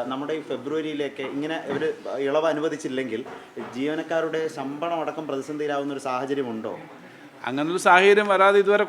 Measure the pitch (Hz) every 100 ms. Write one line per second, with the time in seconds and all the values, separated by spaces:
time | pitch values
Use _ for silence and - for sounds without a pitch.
0 | 123 131 143 156 - 127 135 156 156 147
1 | 139 139 131 139 156 160 - 139 156 -
2 | 101 131 139 151 160 147 160 147 - 131
3 | 127 113 135 - - 127 107 120 143 156
4 | 156 165 160 156 156 151 135 147 170 165
5 | 147 151 151 135 131 147 147 143 143 139
6 | 135 127 135 139 123 113 107 82 - -
7 | - - - - 123 135 156 180 190 180
8 | 196 202 208 190 196 202 196 208